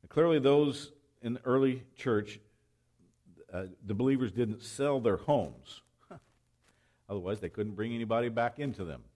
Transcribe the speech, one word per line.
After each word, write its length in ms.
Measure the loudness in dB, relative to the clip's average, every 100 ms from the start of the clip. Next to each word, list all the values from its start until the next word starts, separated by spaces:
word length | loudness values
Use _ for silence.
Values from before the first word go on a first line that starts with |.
Now, 60 | -2
clearly, 300 | 2 4 6
those 540 | 6 6 4 -2 -10 -20 _ _
in 120 | -8
the 60 | -6
early 380 | 0 2 2 0 -10 -8
church, 440 | 0 0 0 -14 _ _ _ _ _ _ _ _ _ -20 -12
uh, 120 | -10 -10 -14 -6
the 80 |
believers 380 | 0 2 2 0
didn't 300 | 0 -2 -2
sell 360 | -10 -4 0 2
their 180 | 2 0
homes. 640 | 0 0 0 -10 -20 -20 _ _ _
<laughs> 80 | -20 _ _ _ _ _ _ _ _ _
Otherwise, 320 | -8 -6 -6
they 80 | -6
couldn't 260 | -6 -6
bring 200 | -4 -4
anybody 340 | -4 0 0 0
back 300 | 0 -2 -4
into 260 | -8 -6
them. 180 | -10 -10 -16